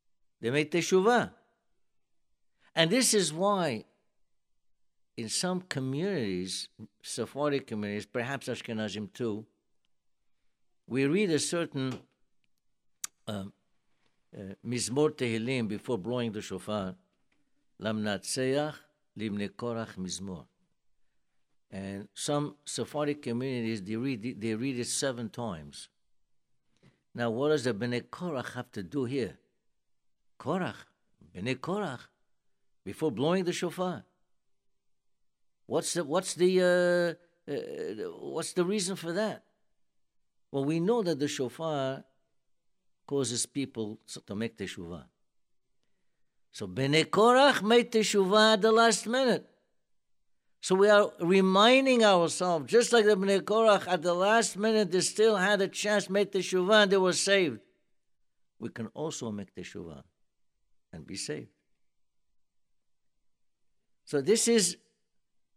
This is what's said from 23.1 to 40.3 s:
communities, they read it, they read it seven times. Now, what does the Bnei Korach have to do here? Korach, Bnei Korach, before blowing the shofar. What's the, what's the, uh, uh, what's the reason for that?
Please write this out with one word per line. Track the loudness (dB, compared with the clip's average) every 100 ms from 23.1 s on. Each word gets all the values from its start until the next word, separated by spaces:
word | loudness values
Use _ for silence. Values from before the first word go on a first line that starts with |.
| -4
communities, | -6 -6 -4 -4 -4 -6
they | -6 -6
read | -4 -6 -8
it, | -8
they | -6
read | -4 -4 -6
it | -6
seven | -4 -4 -4 -8
times. | -8 -8 -8 -12 -18 -20 _ _ _ _ _ _ _ _ _ _ _ _
Now, | -6 -4
what | -2 0
does | 0
the | 0
Bnei | -4 -4 -6
Korach | -8 -10 -8 -8 -8
have | -10 -12
to | -12
do | -8 -6 -4
here? | -4 -6 -8 _ _ _ _ _ _ _ _ _ _
Korach, | -6 -4 -4 -8 -18 _ _ _ -20
Bnei | -10 -6 -6
Korach, | -4 -4 -6 -8 -14 _ _ _ _ _ _ _
before | -16 -6 -4
blowing | 0 0 0
the | -2
shofar. | -4 -6 -4 -6 -6 -14 _ _ _ _ _ _ _ _ _ _ _ _ _ _ _ -6
What's | -4 -2
the, | -4
what's | -2 -4 -4 0
the, | 2 4 4 4 4 2 0 -4 _ _ -10
uh, |
uh, | -8 -8 -10 -10 -8 -10 -10
what's | -8 -8 -6
the | -2
reason | 0 0 -4 -6
for | -6
that? | -4 -4 -6 -14 _ _ _ _ _ _ _ _